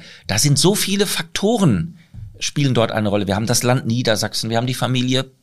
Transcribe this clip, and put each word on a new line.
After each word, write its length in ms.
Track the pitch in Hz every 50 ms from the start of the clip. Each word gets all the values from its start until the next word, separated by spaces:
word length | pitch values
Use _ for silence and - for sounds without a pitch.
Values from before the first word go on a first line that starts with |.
| - - - - -
da 120 | - - 143
sind 200 | - 147 143 147
so 160 | - 180 208
viele 320 | 202 - 202 196 196 202
Faktoren, 920 | 196 - - 170 - _ - 196 208 247 220 196 151 107 87 165 - - - - _ - - - - - -
spielen 360 | - - - 147 143 135 120
dort 180 | 120 110 113 -
eine 160 | 110 104 104
Rolle. 180 | 98 104 98
Wir 80 | 92 110
haben 120 | 113 117
das 160 | 107 123 123 -
Land 240 | 120 127 131 -
Niedersachsen, 640 | 113 113 123 113 113 110 101 110 104 - - - 113
wir 80 | 113 117
haben 80 | 123
die 80 | 127 127
Familie 560 | - 127 120 127 127 123 127 131 131 131 135 _ _